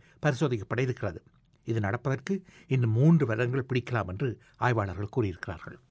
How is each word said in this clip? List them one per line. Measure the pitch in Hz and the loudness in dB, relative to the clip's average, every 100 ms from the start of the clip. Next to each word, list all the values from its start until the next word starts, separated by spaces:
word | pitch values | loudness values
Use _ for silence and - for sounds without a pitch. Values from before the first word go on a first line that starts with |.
| - - | -14 -2
பரிசோதிக்கப்பட | 151 123 147 120 - 110 | -2 2 0 -2 -2 -2
இருக்கிறது. | 131 120 101 80 - _ _ _ - | -2 -2 -6 -6 -16 _ _ _ -4
இது | 113 | -2
நடப்பதற்கு | 98 117 135 135 - 196 - - - | 0 -2 -2 -4 -4 -6 -6 -14 -2
இன்னும் | 131 113 113 | 0 2 6
மூன்று | 156 165 120 | 6 6 4
வருடங்கள் | 113 123 131 127 | 0 0 -2 -2
பிடிக்கலாம் | 127 - 120 90 | -2 0 -2 -2
என்று | 95 135 104 - - | -4 -4 -6 -12 -2
ஆய்வாளர்கள் | 120 113 98 90 104 131 | 0 2 -2 -4 -4 -2
கூறியிருக்கிறார்கள். | 101 85 - 78 - - _ | -2 -4 -10 -12 -14 -20 _